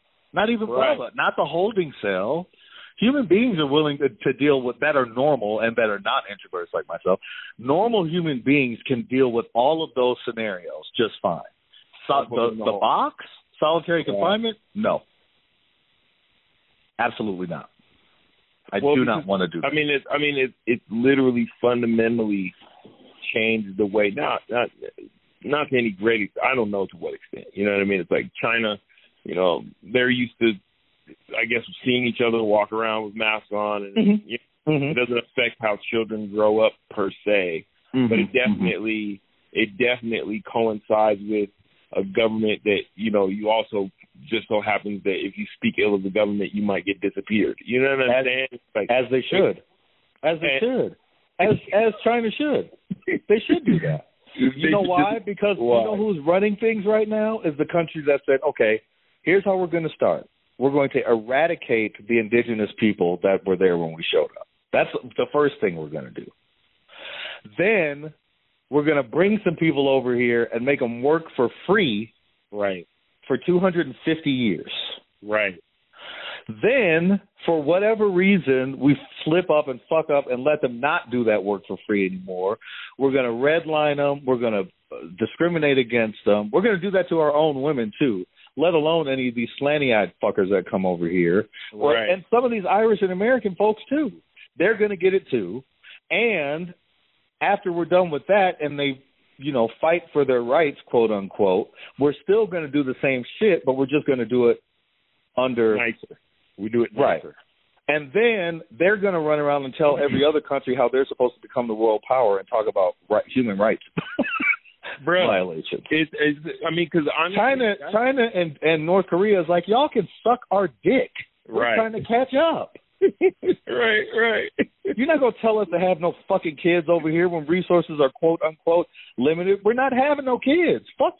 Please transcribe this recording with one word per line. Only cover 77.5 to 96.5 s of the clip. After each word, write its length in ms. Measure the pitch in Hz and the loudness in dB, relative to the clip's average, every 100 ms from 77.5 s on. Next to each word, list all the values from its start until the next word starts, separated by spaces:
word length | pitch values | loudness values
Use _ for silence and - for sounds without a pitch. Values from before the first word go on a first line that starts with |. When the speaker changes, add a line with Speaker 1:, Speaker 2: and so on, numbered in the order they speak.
| 160 | 0
Speaker 1:
whatever 460 | 143 180 214 214 208 | 2 2 2 2 2
reason, 720 | 180 190 196 131 131 131 135 | 4 4 4 2 0 0 0
we 180 | 139 135 - - | 2 2 -2 -8
slip 260 | 156 175 175 | 0 0 2
up 180 | 151 139 | 0 0
and 120 | 123 - | -8 -2
fuck 220 | 160 147 | -2 2
up 180 | 143 139 | 0 0
and 140 | 123 | -2
let 160 | 143 151 | 0 0
them 180 | 131 117 | -2 -2
not 300 | 143 170 117 | -2 -2 -2
do 140 | 123 | 0
that 180 | 110 104 | 2 2
work 220 | 98 98 - | 0 -4 -6
for 100 | 95 - | -10 -2
free 180 | 101 | 0
anymore. 520 | 95 92 92 92 95 113 - - - - | 0 -4 -10 -4 -4 -4 -10 -18 -16 -2
We're 140 | 135 | 0
gonna 180 | 135 123 | 2 -2
redline 720 | 117 139 165 151 156 151 143 | 0 0 0 0 0 0 0
'em. 260 | 143 143 | -2 -2
We're 120 | 127 123 | -2 0
gonna, 260 | 117 104 92 _ - | 0 -2 -4 _ -18
uh, 40 | - 82 90 | -16 -14 -6
discriminate 600 | 110 - 170 170 147 135 | -6 -2 -2 2 2 2
against 460 | 117 120 110 - | 2 0 -2 -2
them. 240 | 107 104 104 | 0 2 2
We're 100 | 156 | 0
gonna 140 | 226 190 | 2 0
do 120 | 190 | 0
that 160 | 185 175 | -2 0
to 100 | 165 | 0
our 140 | 151 | 2
own 280 | 147 156 135 | 2 2 0
women, 320 | 147 135 107 - | -2 -2 -4 0
too, 280 | 143 95 - _ - 131 | 0 0 -6 _ -14 0
let 160 | 170 | 2
alone 340 | 165 151 165 139 | 2 2 0 0
any 220 | 135 127 | -2 -2
of 60 | |
these 140 | 120 113 - | -4 -6 -2
slanty-eyed 540 | 143 151 135 110 90 - | -2 0 2 2 2 -2
fuckers 280 | 107 104 95 | -2 0 2
that 160 | 95 | 0
come 200 | 87 98 | 0 -2
over 220 | 92 87 85 | -2 -2 -2
here. 400 | 90 85 95 110 - - | 2 2 2 -2 -14 -16
Or, 200 | 107 143 | -2 0
Speaker 2:
Right. 160 | 113 110 | 2 0
Speaker 1:
and 160 | 190 - | -2 0
some 140 | 233 | 0
of 80 | 254 | 0
these 140 | 226 | -2
Irish 360 | 175 196 226 208 | 0 2 2 2
and 100 | 190 | 0
American 440 | 185 220 254 202 | 0 0 0 -2
folks, 280 | 175 214 214 | 0 0 0
too. 260 | - 285 254 170 _ _ - 127 | -4 -4 -4 -8 _ _ -18 -2
They're 160 | 190 | 0
gonna 220 | 208 208 185 | 2 -2 2
get 160 | 185 | 2
it, 160 | 190 156 | 0 -2
too. 340 | 120 90 123 - _ - - - | -4 -4 -8 -14 _ -20 -20 -4
And 640 | 170 233 185 143 | 0 0 0 -4